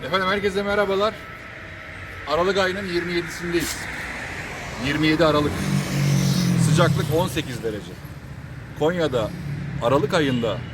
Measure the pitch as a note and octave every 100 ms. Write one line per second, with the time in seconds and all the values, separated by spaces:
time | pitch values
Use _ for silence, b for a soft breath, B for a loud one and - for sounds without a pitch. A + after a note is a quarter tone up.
0 | C3+ F#3 F#3 G3+ G3 F#3+ G3+ G#3 G3 G3
1 | G#3 G#3+ - - - - - - - -
2 | - - - D#3 F3+ F#3+ F#3 F#3+ G3 F3
3 | E3+ F3 E3 - F3 E3+ - - - -
4 | - - - - - - - - B2+ D3
5 | D#3 D#3 D#3+ D3 D3 C#3+ G2 G2 - -
6 | - - - - - - D#3+ D#3 F3+ E3+
7 | D#3+ D#3 F3+ E3 C#3 A#2+ A2 G#2+ F#2 -
8 | - - - - - - - - D3+ F3+
9 | D3+ B2+ G#2 - - - - - A#2 C#3
10 | G#3 F#3 C#3+ B2 A#2 F#2+ -